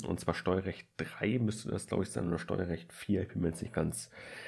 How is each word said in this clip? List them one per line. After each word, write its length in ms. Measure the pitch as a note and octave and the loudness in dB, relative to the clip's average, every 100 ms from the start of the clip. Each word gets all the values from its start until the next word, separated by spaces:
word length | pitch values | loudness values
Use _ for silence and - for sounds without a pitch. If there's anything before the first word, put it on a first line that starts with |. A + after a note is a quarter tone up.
| - | 0
und 140 | F2 | -2
zwar 140 | - | 0
Steuerrecht 520 | E2 - F#2 F#2+ E2+ - - | 0 4 2 2 -4 -8 -6
drei 400 | D#2+ - G2+ B2 | -6 -2 2 4
müsste 320 | A2+ G#2+ - | 2 0 -2
das, 160 | G2+ - | -4 0
glaube 160 | G#2+ | 0
ich, 80 | F#2+ | 0
sein, 180 | - F2 | 0 0
oder 100 | E2+ | 0
Steuerrecht 540 | - G2 F2+ E2 - | 0 0 0 -2 -4
vier, 300 | - - G2 | -6 2 2
ich 60 | F#2+ | 2
bin 120 | - | 2
mir 80 | E2+ | 2
jetzt 140 | E2 | 2
nicht 100 | - | -2
ganz 380 | - D#2+ - - - - - | 2 2 0 -8 -12 -14 -12